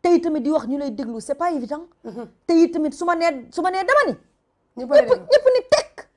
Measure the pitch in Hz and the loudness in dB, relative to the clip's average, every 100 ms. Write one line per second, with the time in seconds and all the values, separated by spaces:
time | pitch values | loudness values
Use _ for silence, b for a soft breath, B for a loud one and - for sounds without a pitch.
0 | 349 349 339 302 247 311 - 277 285 208 | 4 2 2 -2 0 -2 -2 -6 -6 -8
1 | 226 226 - 277 339 311 233 294 339 _ | -10 -10 -8 -4 -4 -4 -8 -10 -12 _
2 | 233 202 180 _ - 330 339 339 302 285 | -16 -16 -16 _ 0 4 4 2 -4 -4
3 | 349 339 339 277 233 - 359 370 381 571 | -4 0 -2 -4 -10 -4 -2 -2 0 2
4 | 466 202 _ _ _ _ _ - 247 - | 0 -4 _ _ _ _ _ -16 2 4
5 | - 508 - 539 508 508 508 587 - - | 4 0 2 4 4 2 2 0 0 -14
6 | - | -20